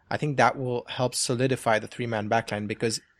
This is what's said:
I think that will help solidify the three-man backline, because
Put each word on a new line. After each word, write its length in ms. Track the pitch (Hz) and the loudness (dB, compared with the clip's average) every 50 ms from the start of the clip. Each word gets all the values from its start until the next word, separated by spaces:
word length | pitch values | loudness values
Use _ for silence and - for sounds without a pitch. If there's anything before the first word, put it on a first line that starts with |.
| _ - | _ -6
I 80 | - - | -4 -2
think 180 | - 151 139 | -2 0 4
that 220 | 127 120 120 - 143 | 4 4 4 4 2
will 260 | 131 127 123 120 - - | -4 -4 -4 -4 -6 -6
help 260 | - - 127 123 - | -4 -2 -2 -2 -2
solidify 640 | - - - 131 117 131 131 127 - - 120 110 107 | -2 -2 0 0 2 2 2 0 0 2 2 2 2
the 80 | 113 | 0
three-man 420 | - - - 123 113 113 107 104 104 | -4 -8 -6 -4 -4 -2 -2 0 0
backline, 380 | 110 113 113 - 107 104 107 104 | 0 0 0 0 -4 -4 -4 -4
because 320 | 110 - 120 117 110 - - _ _ _ | -4 -2 -2 -2 -2 -4 -8 _ _ _